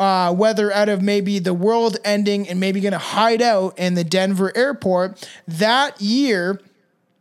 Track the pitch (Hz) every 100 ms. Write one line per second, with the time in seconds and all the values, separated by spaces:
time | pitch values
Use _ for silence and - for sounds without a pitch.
0 | 196 185 180 180 220 214 208 202 208 202
1 | 196 202 196 202 180 175 202 233 233 190
2 | 202 208 202 202 202 180 190 196 196 180
3 | - - 220 226 240 208 190 - 180 180
4 | 165 185 190 190 190 - 269 269 202 180
5 | 185 202 - - - 160 214 247 285 -
6 | 202 240 277 196 175 196 _ _ _ _
7 | _ _